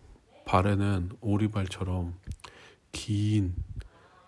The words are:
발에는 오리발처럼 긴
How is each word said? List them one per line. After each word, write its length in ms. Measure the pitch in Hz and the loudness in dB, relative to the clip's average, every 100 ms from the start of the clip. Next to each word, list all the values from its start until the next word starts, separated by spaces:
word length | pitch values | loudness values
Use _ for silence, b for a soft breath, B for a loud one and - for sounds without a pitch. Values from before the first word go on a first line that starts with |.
| - - _ - | -18 -20 _ -20
발에는 720 | - 95 95 98 101 95 90 - | 2 4 4 2 2 0 -2 -4
오리발처럼 960 | 107 101 107 107 92 - 92 90 87 90 - - B B B B _ | 0 2 2 0 -4 -4 -2 -2 -2 -6 -10 -12 B B B B _
긴 640 | - - 101 104 107 92 87 - - B B B B | -12 -2 0 4 4 2 -2 -6 -10 B B B B